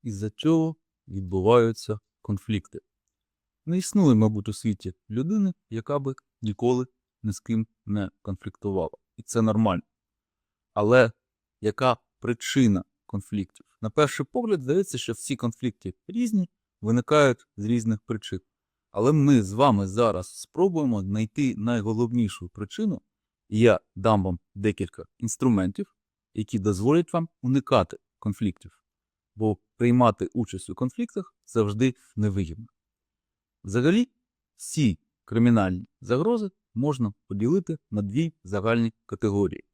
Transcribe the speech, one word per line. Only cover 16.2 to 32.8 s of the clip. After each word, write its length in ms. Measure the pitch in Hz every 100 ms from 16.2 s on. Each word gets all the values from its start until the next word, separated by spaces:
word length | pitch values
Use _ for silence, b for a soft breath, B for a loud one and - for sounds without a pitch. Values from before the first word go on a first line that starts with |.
| 240 214 180 _ _ _
виникають 680 | 107 117 - 151 143 120 _ -
з 80 | 104
різних 340 | 120 113 107
причин. 400 | _ 110 - 92 _ _ _ _ _
Але 200 | - 120
ми 320 | 156 143 131
з 100 | 95
вами 340 | 104 139 104 98
зараз 520 | 101 117 90 92 -
спробуємо 640 | - - 190 165 143 107
знайти 540 | 95 104 110 - 135 104
найголовнішу 960 | 110 120 104 110 120 120 107 - 90
причину, 520 | - 104 - 214 160 _ _ _ _ _
і 100 | 107
я 200 | 117 95 _ -
дам 280 | 104 107
вам 160 | 92 90 _ 101
декілька 500 | 107 98 90 - - _
інструментів, 800 | 117 - 131 104 92 101 101 _ _ _ _
які 260 | - 110 110
дозволять 540 | 98 95 113 160 165
вам 160 | 170 165 _
уникати 560 | 127 135 - 127 90 - _ _
конфліктів. 640 | 107 98 104 - - _ _ _ _ _ _ -
Бо 220 | 107 101 _ _
приймати 520 | 120 123 120 104 92
участь 360 | - 110 95 -
у 60 | 90
конфліктах 600 | 127 - 233 - 180 _ _
завжди 500 | 117 104 104 131 123 b -
невигідно. 520 | 104 98 85 90 117 _